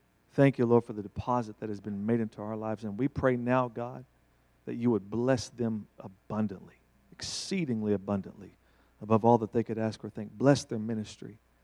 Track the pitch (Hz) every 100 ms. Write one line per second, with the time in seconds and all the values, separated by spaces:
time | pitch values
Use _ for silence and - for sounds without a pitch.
0 | _ _ _ - 139 127 120 117 113 107
1 | 101 - - 123 107 107 110 101 104 101
2 | 104 117 110 - 107 110 110 107 110 101
3 | 135 - 135 123 120 127 123 113 120 131
4 | 127 _ _ _ _ _ - 120 120 107
5 | 98 107 123 127 - - 117 110 98 _
6 | 104 - _ 107 107 95 - - _ _
7 | _ - - - - 196 156 113 107 101
8 | 98 101 92 - 95 - _ _ _ _
9 | 104 110 117 117 110 120 110 110 110 104
10 | 107 - 107 107 127 139 - 113 110 110
11 | 107 - - 110 _ _